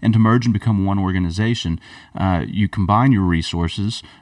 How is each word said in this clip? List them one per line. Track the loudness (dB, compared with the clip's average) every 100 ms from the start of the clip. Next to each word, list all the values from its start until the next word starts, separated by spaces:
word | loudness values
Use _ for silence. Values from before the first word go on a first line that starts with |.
and | 0
to | 2
merge | 4 4 2
and |
become | 0 0 0
one | 0 -2
organization. | -2 -2 -2 -2 -2 -2 -4 -6 -8 -20 -18 -4
Uh, | 0 0 -2
you | -2 -2
combine | 0 0 2 4
your | 4
resources, | 2 0 -2 -4 -4 -4 -6 -8 -14 -20